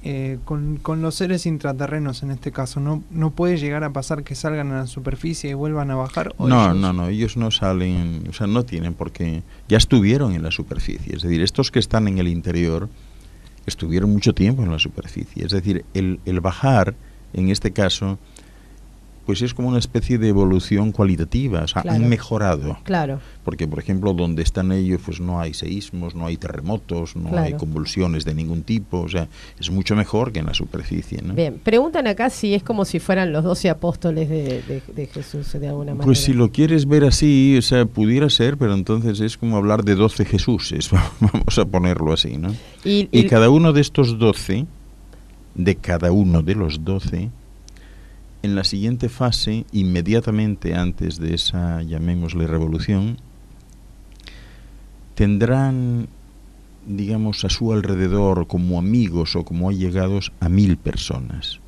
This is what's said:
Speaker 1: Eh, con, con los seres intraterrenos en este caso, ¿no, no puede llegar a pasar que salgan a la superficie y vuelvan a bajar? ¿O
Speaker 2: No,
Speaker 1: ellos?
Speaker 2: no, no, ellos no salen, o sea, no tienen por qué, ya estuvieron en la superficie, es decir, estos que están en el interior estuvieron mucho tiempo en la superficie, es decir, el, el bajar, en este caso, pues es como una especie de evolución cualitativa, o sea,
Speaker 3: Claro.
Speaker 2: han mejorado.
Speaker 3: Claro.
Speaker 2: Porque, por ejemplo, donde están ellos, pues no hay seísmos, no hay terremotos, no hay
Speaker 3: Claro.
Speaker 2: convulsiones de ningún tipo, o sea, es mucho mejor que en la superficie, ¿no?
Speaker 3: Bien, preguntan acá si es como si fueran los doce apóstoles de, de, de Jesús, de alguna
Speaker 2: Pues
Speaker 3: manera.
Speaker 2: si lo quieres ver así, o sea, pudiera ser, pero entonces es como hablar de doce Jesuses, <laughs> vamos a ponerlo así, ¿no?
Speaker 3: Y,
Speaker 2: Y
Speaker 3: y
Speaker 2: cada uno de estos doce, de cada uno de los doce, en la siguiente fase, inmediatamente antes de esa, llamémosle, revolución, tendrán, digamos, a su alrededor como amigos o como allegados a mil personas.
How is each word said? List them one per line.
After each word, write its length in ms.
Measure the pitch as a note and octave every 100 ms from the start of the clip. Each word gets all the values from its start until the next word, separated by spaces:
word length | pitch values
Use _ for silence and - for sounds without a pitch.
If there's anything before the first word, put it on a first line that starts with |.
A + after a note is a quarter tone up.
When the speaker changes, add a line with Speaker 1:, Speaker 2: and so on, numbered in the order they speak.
Speaker 1:
Eh, 340 | - C#3 C3+ C3 -
con, 320 | D3+ D3 D3+
con 240 | - D#3+
los 140 | D#3+ D#3
seres 300 | F3+ F3+ E3+
intraterrenos 760 | D#3 D3 C3 C#3+ D3+ D3 B2
en 80 | C#3
este 200 | C3+ -
caso, 260 | C3 C3 -
¿no, 240 | C#3+ D#3 -
no 220 | E3 D#3
puede 260 | D3 F3 F3
llegar 260 | C#3+ D3
a 80 | D3+
pasar 320 | C#3+ B2+ D#3
que 120 | C#3+ C3
salgan 360 | D#3+ D3+ C#3+
a 60 | C3+
la 60 | C3
superficie 640 | C#3 B2+ C3 E3 D#3+ D3
y 40 | C#3
vuelvan 360 | D3+ D3+ C#3
a 40 | C3
bajar? 380 | C3 - - -
¿O 100 | B2+
Speaker 2:
No, 180 | B2+ G2+
Speaker 1:
ellos? 120 | F2+
Speaker 2:
no, 160 | G2
no, 140 | F2+ F2
ellos 260 | G#2 A2+ A#2+
no 160 | A2+
salen, 720 | A2+ G2 F#2 F2+ F2+ E2+ E2 E2
o 40 |
sea, 140 | E2+ G#2
no 160 | A2
tienen 300 | B2 E2+ E2+
por 180 | E2 -
qué, 300 | - E2+ E2 - - -
ya 100 | A2
estuvieron 560 | - B2+ G2+ C3 C#3 E2+
en 80 |
la 80 | D#2+
superficie, 640 | - - - - - - -
es 80 |
decir, 180 | E2+ E2
estos 300 | F#2+ - C3+
que 80 | -
están 280 | G#2+ A2+ G#2
en 120 | F#2+
el 80 | F2
interior 580 | E2+ E2 E2+ E2+ D#2+ G#2 - - - - - - - -
estuvieron 460 | - E2 E2+ G2+
mucho 220 | G#2 B2+
tiempo 300 | - F#2+ C3
en 80 | G2+
la 80 | D#2
superficie, 640 | D2 - - - - -
es 80 | E2
decir, 320 | G2 F#2 F#2+ - F#2+
el, 240 | F#2 F2 -
el 140 | F2+
bajar, 540 | F2 F2+ C#3 B2+ F#2 G#2+ - - -
en 160 | - F#2
este 240 | F#2+ G#2+
caso, 440 | F2+ G2 - G2 G2 - - - - - - - - - - -
pues 160 | G2
es 120 | B2
como 140 | B2 B2
una 120 | B2
especie 380 | - A#2 - B2
de 120 | A2
evolución 640 | G2 G2 F#2 - G#2 G#2+
cualitativa, 680 | G#2 G2 F2 E2 A#2 C3+ E2+
o 40 | D#2+
sea, 140 | -
Speaker 3:
Claro. 160 | F3 D#3+
Speaker 2:
han 60 | A#2
mejorado. 680 | A#2 - A2 G2+ D#2 D2 D2+
Speaker 3:
Claro. 360 | - F#3+ D3 C3+ - -
Speaker 2:
Porque, 240 | - E3 D#2+
por 100 | D2+
ejemplo, 340 | D#2+ F#2+ G2+
donde 280 | F2 E2+ D#2+
están 300 | D#2+ - F#2
ellos, 300 | F#2+ F#2 F#2
pues 160 | - E2+
no 220 | F2 F2
hay 120 | E2
seísmos, 600 | D#2+ E2+ F#2+ G2 F2+ E2+ E2+
no 100 | E2
hay 100 | E2+
terremotos, 800 | - - D2+ G#2 - E2+ E2 F2
no 100 | E2 F2
hay 120 | D#2+
Speaker 3:
Claro. 80 | D2+
Speaker 2:
convulsiones 680 | D#2+ D#2 D#2 - F2+ D#2+
de 100 | D2+
ningún 280 | D#2 D#2+ E2+
tipo, 380 | D#2 A2+ G2+ F2+
o 80 | E2+
sea, 180 | F2 D#2+ - - -
es 100 | -
mucho 280 | F#2+ F#2 G#2
mejor 340 | G2+ G#2 B2+
que 80 | A2+
en 60 | D#2
la 80 |
superficie, 680 | D#2+ - - - E2+ E2+ -
¿no? 120 | -
Speaker 3:
Bien, 260 | G#2 D#3+ A#2+
preguntan 460 | - A3+ D4 D#4+ B3+
acá 220 | G3+ B3
si 240 | - G#3+
es 100 | G3+
como 220 | - A3 G3
si 140 | E3
fueran 340 | - F#3+ F#3
los 100 | D3+
doce 260 | D#3+ F3 F#3+
apóstoles 600 | D#3+ E3+ - F3 D#3+ D#3
de, 320 | D#3+ C#3+ B2+
de, 200 | A#2+ C3+ - -
de 100 | C#3
Jesús, 440 | - C#3 D3 C#3 D3
de 80 | C#3+
alguna 260 | C#3+ D3 C#3
Speaker 2:
Pues 120 | C#3
Speaker 3:
manera. 180 | B2+ -
Speaker 2:
si 60 |
lo 160 | B2 A#2+
quieres 320 | A#2+ D#3 D#3+ C#3
ver 160 | D3
así, 540 | C#3+ - D3+ C#3 C3+ C3+
o 40 |
sea, 240 | A#2 B2+ A#2
pudiera 440 | A#2 G#2+ B2 D3
ser, 260 | B2+ A#2 C#3+
pero 180 | A#2+
entonces 460 | G2 F#2 A2 A#2 G2+
es 160 | G#2+ -
como 200 | A#2 A2
hablar 260 | G2+ G#2+
de 120 | G#2 F#2+
doce 280 | A2 -
Jesuses, 680 | G#2 G2 - A#2 - D2+ -
<laughs> 300 | F#2+ D#2 -
vamos 400 | G#2+ G#2+ - -
a 60 | G2+
ponerlo 480 | G2 F2+ F2 D#2
así, 240 | D#2+ - B1
¿no? 140 | E2+ G#2+ - - -
Speaker 3:
Y, 240 | G3+ G3
Speaker 2:
Y 20 | A#2+
Speaker 3:
y 80 | G2
Speaker 2:
cada 220 | A2+ A2+
uno 240 | D3 E3
de 80 | C#3+
estos 360 | C#3+ - B2+ A2+
doce, 460 | A2+ G2 - F#2+ D#3 - - - - - - - -
de 220 | - F2+ F#2
cada 380 | - F2 F2
uno 300 | F#2 G2 E2+
de 120 | D#2 G2+
los 300 | F2 D2+ E2
doce, 440 | F#2+ - F2 G#2 - - - - - - - - - - -
en 100 | G#2
la 100 | G2
siguiente 460 | F#2+ G2+ A2 A#2+ A#2+
fase, 560 | - B2 A#2 - G#2+ -
inmediatamente 1040 | G#2+ F#2 F2 E2+ A2+ A#2 G#2+ G#2+ G2+ F2 E2+
antes 440 | F2+ - F2 E2
de 140 | E2
esa, 480 | E2 - F2+ F2 E2
llamémosle, 640 | E2 D#2+ E2+ F2 E2+ E2 E2
revolución, 720 | D#2+ D#2+ D#2+ - G2 G#2 A#2+ - - - - - - - - - - - - - - - - - - - -
tendrán, 920 | G#2 G2+ A#2 C3 C3+ C3 B2 A#2+ A2+ - - - - - - - -
digamos, 580 | G2+ G2+ A2 G#2+ G#2 F#2+
a 40 |
su 240 | - A2+
alrededor 760 | A2 F#2+ F#2+ F#2 G2+ G2 F2+ E2
como 320 | F2 F2+ F2+
amigos 560 | F2+ A#2+ G#2+ E2+ D#2+ E2+
o 80 |
como 260 | E2 E2+ F#2
allegados 640 | G2 F#2 F#2 F#2 G2 F#2+ -
a 100 | E2+
mil 280 | F#2 G2+ E2
personas. 800 | - - - B1+ A#1+ - - -